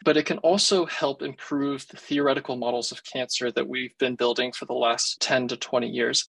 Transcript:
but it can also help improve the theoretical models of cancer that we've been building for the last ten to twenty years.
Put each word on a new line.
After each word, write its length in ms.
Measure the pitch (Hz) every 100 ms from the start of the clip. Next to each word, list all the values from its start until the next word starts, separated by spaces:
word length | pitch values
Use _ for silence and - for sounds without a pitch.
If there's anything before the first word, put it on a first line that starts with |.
but 140 | 156 151
it 80 | 147
can 100 | -
also 460 | 160 196 - 196
help 380 | 165 - 143 139
improve 640 | 143 139 - 143 139 139 -
the 80 | -
theoretical 600 | - 143 143 139 135 123
models 360 | 120 120 117
of 100 | -
cancer 460 | - 131 123 - 123
that 160 | 120 -
we've 300 | 127 127 -
been 200 | 127 123
building 360 | 120 120 123
for 140 | - -
the 80 |
last 440 | 123 117 117 - -
ten 300 | - 131 123
to 80 | 120
twenty 320 | - 123 120
years. 380 | 120 117 135 -